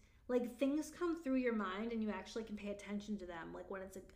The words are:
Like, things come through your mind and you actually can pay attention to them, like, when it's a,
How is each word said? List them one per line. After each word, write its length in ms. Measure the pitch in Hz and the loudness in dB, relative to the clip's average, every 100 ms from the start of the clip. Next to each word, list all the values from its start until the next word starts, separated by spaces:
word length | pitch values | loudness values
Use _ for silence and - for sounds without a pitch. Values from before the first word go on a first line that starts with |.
| - - - | -20 -12 0
Like, 300 | 247 233 - | 2 2 2
things 320 | 269 302 302 | 4 4 0
come 320 | - 349 320 | 0 0 0
through 140 | 262 262 | 4 4
your 180 | 247 | 6
mind 380 | 220 190 190 233 | 4 2 0 0
and 100 | 233 | 0
you 80 | 214 | 0
actually 340 | 190 190 226 | 0 -4 -4
can 120 | 214 208 | -4 -4
pay 140 | 202 | -4
attention 460 | 202 196 202 208 202 | -4 -2 -2 -2 -4
to 80 | 180 | -4
them, 280 | 170 165 | -6 -6
like, 160 | 180 180 | -8 -6
when 100 | 190 | -6
it's 160 | 190 196 | -6 -8
a, 60 | - | -12